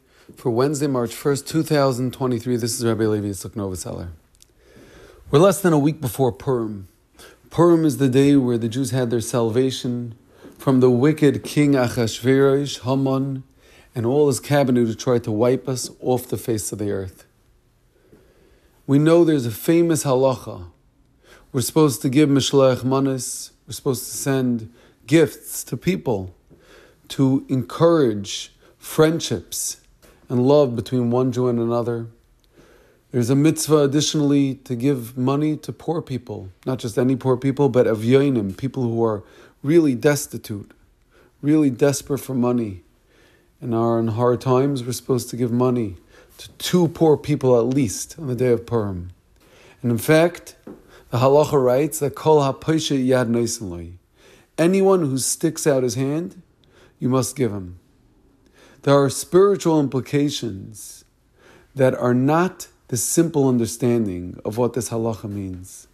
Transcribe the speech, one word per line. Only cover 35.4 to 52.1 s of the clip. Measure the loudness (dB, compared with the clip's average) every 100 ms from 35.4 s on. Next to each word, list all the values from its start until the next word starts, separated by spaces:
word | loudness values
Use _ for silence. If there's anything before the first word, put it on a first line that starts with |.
| -2 -4
to | -8
poor | -12 -6 -6
people, | -6 -10 -10 -14 -14 -12 -8
not | -6
just | -4 0
any | 0 0
poor | 0 0
people, | 0 0 2
but | 4 2
avyonim, | 2 4 4 4 0 -2 -6
people | -8 -4
who | -4 0
are | 0 -2 -8 -20 -20 _
really | 2 4 4
destitute, | 2 0 0 -4 -14 -12 -12 -12 _ _ _ _ _ _ -8
really | 0 2 2
desperate | 2 0 0 -6 -8
for | -4
money, | -2 0 0 -4 -10 _ _ _ _ _ _ _ _
and | -6 -2
are | 0 0
in | -2
hard | 0 0 0
times. | 2 2 2 -2 -6
We're |
supposed | -10 -4 -4 -4
to | -6
give | -4
money | 0 0 0 -4 -10 _ -20 _ -20
to | -20
two | -12 -2 0 0
poor | 2 4 4
people | 2 0 4 4
at | 4
least | 0 -2 -4 -12 -12
on | -8
the | -2
day | 0
of | 0 0
Purim. | -4 -4 -6 -10 -16 _ _ _ _ -20 -8
And | -4
in | -2
fact, | 2 4 2 -2 -20 -20 -20 -20 _ -20 -6
the | 0
halacha | 4 4 4 2
writes | 2 2 0 -2
that | -6